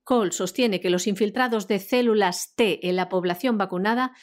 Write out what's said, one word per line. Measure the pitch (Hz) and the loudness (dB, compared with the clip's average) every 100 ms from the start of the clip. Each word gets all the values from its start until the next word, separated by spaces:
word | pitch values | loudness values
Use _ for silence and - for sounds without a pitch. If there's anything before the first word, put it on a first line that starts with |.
Cole | - 247 190 | -2 0 2
sostiene | - 185 - 240 185 | -2 -4 0 0 0
que | 185 | 0
los | 180 214 | 0 0
infiltrados | 202 208 214 254 226 190 | 0 -2 0 -2 -2 -2
de | 202 | -4
células | 196 247 240 214 190 180 - - | 0 0 2 4 2 0 -6 0
T | 220 160 180 | 0 0 -2
en | 185 | -2
la | 180 | 0
población | 185 180 175 262 220 | -2 -2 -2 0 0
vacunada | 190 180 202 240 254 - | -2 -2 0 0 -2 -6